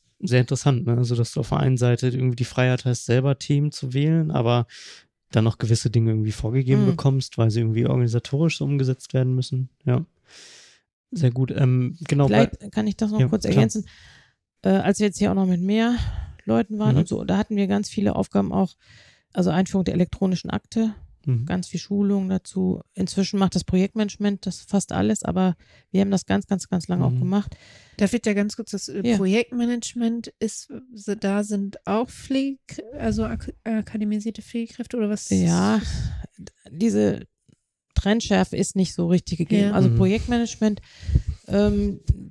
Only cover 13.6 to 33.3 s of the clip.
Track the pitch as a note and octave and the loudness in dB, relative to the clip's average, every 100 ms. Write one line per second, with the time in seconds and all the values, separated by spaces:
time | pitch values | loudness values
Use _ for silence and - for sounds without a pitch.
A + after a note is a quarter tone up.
13.6 | G#3+ A3 - - - - _ _ _ _ | 2 0 -8 -16 -20 -20 _ _ _ _
14.6 | G3 F#3+ - G3+ G#3 - G3+ F#3+ F#3+ F3 | 2 2 2 0 -2 0 0 2 2 0
15.6 | F#3+ G#3+ A#3 A#3+ - - - - - A3+ | 0 0 0 0 -2 -6 -10 -12 -2 -2
16.6 | G#3+ G#3+ G#3+ C3 E3+ - - G3 G#3+ G#3 | 0 -2 2 2 2 -2 -2 -2 0 -2
17.6 | G3 G3+ G#3 - G3+ - E3 G3+ G3 G3 | 0 0 -2 -2 -2 -2 -2 -2 0 0
18.6 | F#3+ - _ - - _ _ - F3+ E3+ | -2 -4 _ -20 -20 _ _ -2 2 2
19.6 | F#3+ F#3+ F3 F3 F3+ - F#3+ F3+ - - | 0 0 0 0 -2 0 -2 -2 -4 -8
20.6 | - A3+ A3+ G#3 - - C#3+ A#2+ C3+ F3+ | -6 -2 -2 -4 -16 -10 -2 -2 0 -4
21.6 | - E3+ - G3+ G3+ G3+ F#3+ F#3+ - F#3+ | -4 -8 -4 0 0 0 0 -4 -4 -2
22.6 | F#3 - - - F#3 - F#3+ G3+ F#3+ F3+ | -2 -2 -8 -6 -4 -2 -2 2 2 0
23.6 | - F#3 G3 A3 G#3 - G3+ G3 F#3+ - | 0 0 0 0 -4 -2 -2 -2 -6 -10
24.6 | - G3+ - - G#3 G#3+ - F3+ F#3 E3+ | -2 -2 0 0 0 0 -2 2 2 0
25.6 | _ - _ F#3 G3 F#3+ - G3 - F#3+ | _ -20 _ 0 2 0 0 -2 -2 -4
26.6 | - F3+ - F3 B2+ B2 F3+ G3+ - - | -2 -6 -2 0 2 0 0 0 -2 -10
27.6 | - - - - G3+ A#3+ A3 G3+ G#3 - | -20 -20 -20 -2 0 0 0 0 -2 -4
28.6 | A3 G3 - - A#3 G#3 F#3+ G#3+ A#3 B3 | -10 -10 -8 -4 0 2 2 0 0 -2
29.6 | A#3+ A#3+ - A#3+ A3+ A#3 - - A3+ - | -2 -2 -6 -4 -2 -2 -8 -6 -6 -6
30.6 | - C#4 B3+ A3+ G3+ G3+ G3 G3+ G#3 G#3 | -14 -18 -16 -14 -8 -4 -2 -2 -2 -4
31.6 | G3 - - G#3 A#3+ - - C4+ C#4 C4+ | -6 -8 -4 -4 -4 -8 -4 -2 -2 -6
32.6 | - - C4+ C#4+ A#3 G#3+ A3 | -14 -16 -14 -6 -2 -2 -2